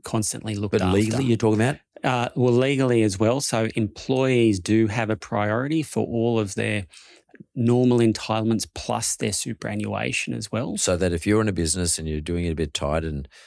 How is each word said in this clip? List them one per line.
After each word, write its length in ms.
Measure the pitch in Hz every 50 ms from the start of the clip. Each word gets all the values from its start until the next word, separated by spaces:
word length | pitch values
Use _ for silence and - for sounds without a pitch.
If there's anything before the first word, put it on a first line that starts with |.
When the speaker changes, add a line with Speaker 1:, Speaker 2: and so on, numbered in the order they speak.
| -
Speaker 1:
constantly 520 | - - 113 104 - - 120 - 110 107
looked 180 | 101 104 101 -
Speaker 2:
But 100 | 107 95
Speaker 1:
after. 140 | 92 -
Speaker 2:
legally, 280 | 101 110 110 113 127 135
you're 120 | 127 117
talking 240 | 110 - 110 110 107
about? 160 | 110 - 147 - _ _ - - -
Speaker 1:
Uh, 280 | 139 127 120 120 127 -
well, 200 | - 123 123 120
legally 480 | 123 131 135 143 131 135 127 123 113 110
as 160 | 107 95 98
well. 240 | 110 110 123 139 143
So 260 | - - 113 113 110 -
employees 840 | 117 110 101 - - - - 131 131 131 131 131 123 117 113 104 95
do 260 | 87 - 107 110 113
have 240 | 107 101 120 113 104
a 60 | 107
priority 640 | - - - 117 107 104 104 107 117 131 143 160 160 143
for 240 | - - 113 110
all 340 | - 117 117 113 120 120 113
of 140 | 107 98 -
their 320 | 110 107 107 107 107 95 - - - - - - _ _ _ - - - _ -
normal 440 | 131 117 113 120 123 127 127 123 120
entitlements 680 | 120 110 104 - - - 110 110 110 113 113 104 - - -
plus 400 | - - - 113 110 110 - -
their 180 | - 123 110 98
superannuation 1000 | - - 123 113 - - 113 104 104 104 104 104 104 113 127 123 - - - 123
as 180 | 117 113 -
well. 280 | - 110 127 - - 208
Speaker 2:
So 180 | - - 92
that 160 | 85 92 90 85
if 140 | 82 -
you're 160 | 101 104 110 110
in 60 | 107
a 40 | 95
business 460 | 85 85 78 82 92 90 85 - -
and 100 | 80 80
you're 140 | 78 78 76
doing 240 | 82 85 87 87
it 60 | 85 82
a 40 |
bit 160 | 76 80 73 -
tight 320 | - - 71 76 80 80
and 240 | 80 76 71 67 - _ - -